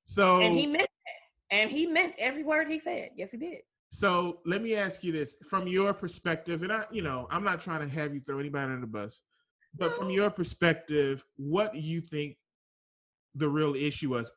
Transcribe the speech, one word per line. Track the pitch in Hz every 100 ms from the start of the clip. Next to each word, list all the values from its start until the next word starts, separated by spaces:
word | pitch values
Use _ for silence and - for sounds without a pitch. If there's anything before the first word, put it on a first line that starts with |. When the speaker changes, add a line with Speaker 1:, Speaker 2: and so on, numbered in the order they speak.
| -
Speaker 1:
So | 202 185 185
Speaker 2:
And | 220
he | - 294
meant | 311 -
that. | - - - _ _ _ 202
And | 214
he | 294 339
meant | 320 370 -
every | 240 285
word | 302 311 302
he | 311
said. | 349 349 - -
Yes, | 202
he | 233
did. | 339 - - _ _
Speaker 1:
So | - 196 175 180 175 170
let | 196
me | 226 214
ask | 190 -
you | 180
this, | 160 143 - -
from | 190 180
your | 185 196
perspective, | 196 175 - 175 160 170 165
and | 185
I, | 220 214
you | 226
know, | 160 127 120
I'm | 165
not | 202 170
trying | 185 160
to | 143
have | 151 151
you | 143
throw | 135 139
anybody | 143 143
under | 135 127
the | 117
bus, | 107 104 - _ _ _ _ _
but | 151 170
from | 160 190
Speaker 2:
No. |
Speaker 1:
your | 190 208
perspective, | 202 170 - 175 165 - 151 139 135 - -
what | 143 180 214
do | 214
you | 156 165
think | 165 151 147 143 _ _ _ _ _ _ _ _ _
the | 139 151
real | 151 151
issue | 135 147 143 143
was? | 120 117